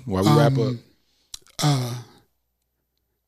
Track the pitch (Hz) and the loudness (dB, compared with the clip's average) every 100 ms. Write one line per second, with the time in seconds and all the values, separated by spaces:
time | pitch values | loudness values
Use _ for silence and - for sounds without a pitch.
0 | - 92 104 - 143 135 127 120 - _ | -4 0 4 4 4 2 -2 -6 -14 _
1 | _ _ _ - _ - 151 135 123 120 | _ _ _ -20 _ -4 -2 -2 -4 -10
2 | 120 _ _ _ _ _ _ _ _ _ | -16 _ _ _ _ _ _ _ _ _
3 | _ _ | _ _